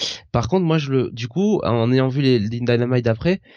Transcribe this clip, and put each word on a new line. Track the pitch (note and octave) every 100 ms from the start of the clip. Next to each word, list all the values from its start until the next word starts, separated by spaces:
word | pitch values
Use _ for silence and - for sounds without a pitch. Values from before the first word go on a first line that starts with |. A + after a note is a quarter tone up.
| - - -
Par | A#2+ A#2
contre, | F#3+ F3
moi, | D#3+
je | C#3
le, | C3+ B2
du | A#2+ A2+
coup, | E3+ G3+ G#3
en | - A#2 A2+
ayant | C3 C3
vu | C3
les, | C3+ B2
les | G2+ A#2
Dynamite | A#2+ A#2+ A#2+ B2+
d'après, | A#2 A2+ E3 F#3+ -